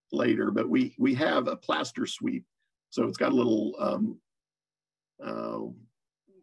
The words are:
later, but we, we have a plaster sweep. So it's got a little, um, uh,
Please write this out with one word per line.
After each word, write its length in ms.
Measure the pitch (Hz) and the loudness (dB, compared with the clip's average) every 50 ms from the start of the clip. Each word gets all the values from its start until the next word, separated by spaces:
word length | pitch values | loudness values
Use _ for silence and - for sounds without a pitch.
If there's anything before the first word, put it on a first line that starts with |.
| _ _ | _ _
later, 380 | - - - 123 - - 107 104 | -2 0 2 2 2 2 2 0
but 180 | 101 110 113 - | 0 0 0 2
we, 260 | - 131 127 - - - | 4 2 2 2 0 2
we 160 | 123 139 131 | 2 2 4
have 320 | 123 156 - 160 - 120 | 4 2 2 2 2 0
a 100 | - - | -2 -4
plaster 500 | - - - - - 143 - - - - | -6 -4 -4 -2 -2 -2 -6 -6 -6 -6
sweep. 380 | - - - - - - - - _ _ _ _ _ _ _ _ _ | -6 -6 -6 -4 -4 -4 -4 -8 _ _ _ _ _ _ _ _ _
So 140 | - - - | -2 -2 -2
it's 140 | - - - | -2 0 0
got 140 | - - | 0 2
a 40 | 135 | 4
little, 380 | 123 120 117 110 110 107 - - - | 4 4 4 2 2 0 -2 -4 -2
um, 420 | - - 67 - 214 - - - _ _ _ _ _ _ _ _ _ _ _ _ _ _ _ _ _ _ _ _ | -2 -2 0 0 -2 -2 -4 -8 _ _ _ _ _ _ _ _ _ _ _ _ _ _ _ _ _ _ _ _
uh, 360 | 57 57 55 57 57 57 57 57 55 58 60 58 - _ _ _ _ _ _ _ _ _ _ 370 | -10 -8 -8 -6 -6 -6 -6 -6 -8 -10 -12 -16 -20 _ _ _ _ _ _ _ _ _ _ -20